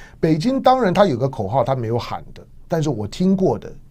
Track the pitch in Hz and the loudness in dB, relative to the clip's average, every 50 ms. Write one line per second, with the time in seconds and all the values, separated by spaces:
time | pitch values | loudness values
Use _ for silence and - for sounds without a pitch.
0 | - - - - - 160 160 156 170 254 269 262 - 254 254 262 226 185 175 185 | -18 -20 -6 -2 0 2 2 2 0 0 0 2 4 4 4 4 2 2 4 4
1 | 208 175 127 110 135 135 - - 98 92 120 135 120 135 135 127 113 110 117 117 | 4 2 2 0 -2 -2 -2 -4 -4 -2 0 0 0 0 -2 -2 -2 -2 -2 -4
2 | - - 107 - 73 - - 85 - - - - - - 170 196 - 156 123 104 | -4 -6 -8 -10 -10 -14 -18 -20 -20 -20 -20 -20 -8 -4 -2 0 0 0 -2 -4
3 | 104 104 - - 180 190 196 185 190 143 110 92 - - - - - - | -6 -6 -2 0 2 2 2 4 2 0 0 -2 -6 -12 -16 -18 -20 -20